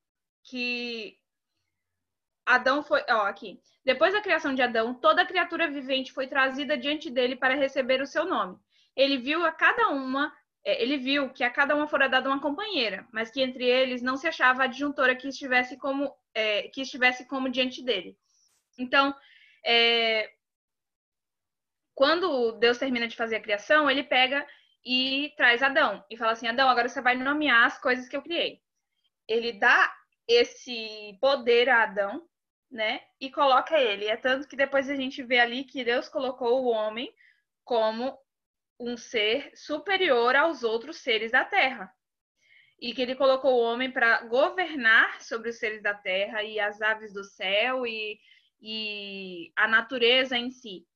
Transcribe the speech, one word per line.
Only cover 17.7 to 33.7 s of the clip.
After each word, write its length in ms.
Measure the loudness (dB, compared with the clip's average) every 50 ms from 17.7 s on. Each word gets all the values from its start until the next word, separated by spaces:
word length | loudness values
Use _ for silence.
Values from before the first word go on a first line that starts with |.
| -4 -6
dele." 340 | -4 -4 -4 -4 -6 -10 -16 _ _ _ _ _ _ _ _ _ _ _ _ -12
Então, 360 | -4 2 2 4 4 2 0 -6 -14 _ _ _ _ _ _ _ 0
é, 680 | 2 4 4 6 4 4 2 2 2 0 0 -2 -6 _ _ _ _ _ _ _ _ _ _ _ _ _ _ _ _ _ _ _ _ _ _ _ _ _ _ _ _ _ _ _ _ _
quando 580 | 2 2 4 4 2 2 0 0 0 0 -2
Deus 260 | 0 2 2 2 2 2
termina 300 | -2 -4 -2 -2 -4 -4
de 80 | -4
fazer 200 | -6 -4 -4 -4
a 40 | -4
criação, 480 | -2 -4 -4 -2 2 4 4 4 4 4
ele 140 | 2 0 0
pega 420 | 2 4 4 4 4 2 -2 -6 -8 -14 _ _ _ _ _ -6
e 480 | -2 0 0 0 0 -2 -4 -4 -6 -2
traz 260 | 2 4 4 4 4
Adão 420 | 2 2 4 2 2 2 0 -4 -12 -16
e 60 | -8
fala 160 | -4 -2 -2
assim, 140 | -2 -2 -4
"Adão, 220 | -2 0 4 4 4
agora 200 | 4 4 2 0
você 120 | -4 -2
vai 160 | 0 0 0
nomear 500 | 2 0 -2 -2 0 2 4 6 6 6
as 120 | 4 2 0
coisas 300 | 0 0 0 0 -2 -6
que 80 | -8
eu 60 | -8
criei." 380 | -6 -4 -4 -4 -4 -4 -6 -12 _ _ _ _ _ _ _ _ _ _ _ _ _ -4
Ele 240 | -2 -2 -2 -4
dá 400 | -2 2 4 4 6 4 4 2 -2 -8 _ _ _ _ _ 2
esse 880 | 4 4 4 2 -4 -12 -14 -12 -10 -10 -10 -10 -12 -14 -16 -18 -6 0
poder 480 | 0 2 2 2 2 4 4 4 4 4
a 140 | 4 4 2
Adão, 440 | 2 0 -2 -4 -4 -6 -10 -14 _ _ _ _ _ _ _ _ _
né? 300 | -8 -6 -4 -4 -4 -6 -10 _ _ _
E 100 | -14 -8
coloca 480 | -2 2 4 4 4 4 4 2